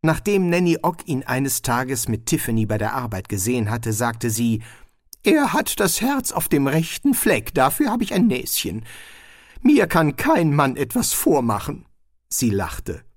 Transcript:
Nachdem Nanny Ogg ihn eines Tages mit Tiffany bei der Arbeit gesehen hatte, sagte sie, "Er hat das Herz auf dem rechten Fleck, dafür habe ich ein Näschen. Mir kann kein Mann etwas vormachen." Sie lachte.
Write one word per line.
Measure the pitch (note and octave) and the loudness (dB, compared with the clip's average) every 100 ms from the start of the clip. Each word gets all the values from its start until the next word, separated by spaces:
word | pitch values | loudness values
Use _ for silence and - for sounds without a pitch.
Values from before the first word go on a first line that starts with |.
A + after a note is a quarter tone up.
Nachdem | D#3+ D#3+ - G3+ F3+ | 0 0 0 2 2
Nanny | E3+ F3+ D#3+ | 2 2 2
Ogg | E3 E3+ - | 0 -4 -6
ihn | C3+ | -6
eines | - B2+ C3+ - | -2 -2 -2 -2
Tages | - A#2+ B2+ C3+ - | -2 -2 -2 -4 -4
mit | A2 - | -4 -2
Tiffany | D#3+ - A2+ G2+ | -2 0 -2 0
bei | G#2+ | -2
der | G#2+ | -2
Arbeit | B2 B2 F#2 - | -4 -6 -8 -6
gesehen | G2+ F#2+ B2 G#2 | -4 -2 0 -2
hatte, | A#2 A2+ | -2 -4
sagte | G#2+ A#2+ A2+ A#2+ | -2 -2 -2 -4
sie, | G#2+ A#2 A2+ - - - _ _ - | 0 0 0 -6 -20 -20 _ _ -4
"Er | C4 D#4 C#4 | 2 4 4
hat | G#3+ - - | 0 -2 0
das | G3 - | 0 0
Herz | A#3 C#4 C4 | 0 -2 -2
auf | F3 - | -4 0
dem | D3+ C#3 | 2 2
rechten | D3+ E3 - C#4+ | 0 -2 -2 0
Fleck, | C4 A3 C#3+ - | 2 2 2 0
dafür | - C3 - C#4+ | 2 2 2 0
habe | A#3 | 0
ich | G#3+ | 0
ein | F#3+ A3+ | 2 2
Näschen. | B2+ - - - G2+ A2+ - - - - - - - | 2 -2 -4 -4 -6 -10 -18 -20 -20 -20 -20 -20 0
Mir | A#3+ D4 G3 | 4 6 6
kann | E3+ D#3 C3+ | 4 2 0
kein | C#4 D4+ D#3 D3 | 0 2 4 4
Mann | C#3 | 2
etwas | B2+ C3 B3 - | 0 -2 -2 -2
vormachen." | - - D3 A#2+ G#2 - C3+ - _ _ _ _ | 0 2 2 2 -2 -4 -10 -14 _ _ _ _
Sie | - A#2+ | -2 0
lachte. | G2 F2 - - E2 - | 0 -4 -8 -10 -12 -12